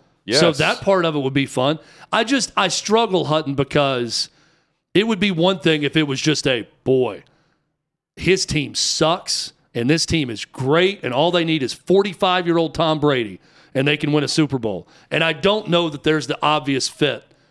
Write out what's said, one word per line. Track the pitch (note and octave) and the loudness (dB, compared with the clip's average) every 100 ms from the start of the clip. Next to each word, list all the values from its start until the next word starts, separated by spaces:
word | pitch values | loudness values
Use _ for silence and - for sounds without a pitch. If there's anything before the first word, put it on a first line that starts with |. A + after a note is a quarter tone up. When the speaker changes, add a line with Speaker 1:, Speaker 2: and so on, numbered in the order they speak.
| _ _ F#2 | _ _ -2
Speaker 1:
So | B2+ E3+ | 2 2
Speaker 2:
yes. | C#3 | 2
Speaker 1:
that | D#3+ A#3+ | 0 -2
part | G3 F#3+ E3 | 0 2 2
of | D3 | -2
it | |
would | C3+ | -2
be | C3+ C3+ | -2 -2
fun. | C3 C3+ D#3 - - - | 0 0 -2 -6 -20 -4
I | G3+ | -2
just, | A#3 C4+ - - | 2 0 0 -2
I | F#3+ | -2
struggle, | - - A3 A3+ F#3 C#3 | -2 0 2 2 0 0
Hutton, | D#3 D#3 | 0 0
because | C#3 C#3 D3 C#3 B2+ A#2+ - - _ _ _ _ _ _ F3 | -2 0 2 2 0 -2 -4 -6 _ _ _ _ _ _ 0
it | A3+ | 2
would | G#3+ | 2
be | G3+ | 0
one | E3 F3+ F#3+ | 2 2 2
thing | E3 D#3 | 2 2
if | C#3+ D#3+ | 2 0
it | D3 | 0
was | C3+ | 0
just | D#3 C#3+ C#3+ | 0 0 0
a, | B2 G2 _ | -2 -4 _
"Boy, | - C3 A#2+ F#2 - _ _ _ _ _ _ _ _ - | 0 2 0 -4 -16 _ _ _ _ _ _ _ _ -6
his | - F#3 - | 0 0 0
team | D3+ B2+ | -4 -4
sucks." | - - - D#3+ F3+ - - - - _ A#2+ | -4 -4 0 0 0 -4 -8 -8 -14 _ -4
And | A#2 | 0
this | D#3+ - | 0 0
team | E3 C3 | -2 -2
is | A2 - | -6 -12
great, | - B2+ D#3+ F#3 G3+ | -6 0 2 2 0
and | B2 | -4
all | A#2+ E3 | 0 2
they | F3 E3 | 2 0
need | D#3+ | 0
is | B2 | -2
forty-five-year-old | - - F#3+ G3+ E3+ F#3+ F3+ E3+ E3+ D#3+ | -6 0 2 2 0 0 0 2 0 0
Tom | - E3 D#3 | 0 0 2
Brady, | D3 C3 G#2+ F#2 _ _ _ C3 | 2 0 -2 -8 _ _ _ -2
and | C#3+ | 0
they | D3+ | 0
can | D3 | 0
win | D3 | 0
a | C3+ | 0
Super | - D3+ C3 | 0 0 0
Bowl. | A2 F2+ - _ - | -4 -6 -10 _ -6
And | D3+ | -2
I | E3 | -2
don't | D3+ F#3 G#3+ F#3 | 0 0 0 0
know | F3 E3+ | 0 0
that | C#3+ | -2
there's | D#3 D#3 C3 | 0 0 0
the | C#3 | -2
obvious | D3 D3+ C#3 C3+ - | 0 0 0 -2 -2
fit | - D3 A2 - _ _ | -2 -2 -2 -10 _ _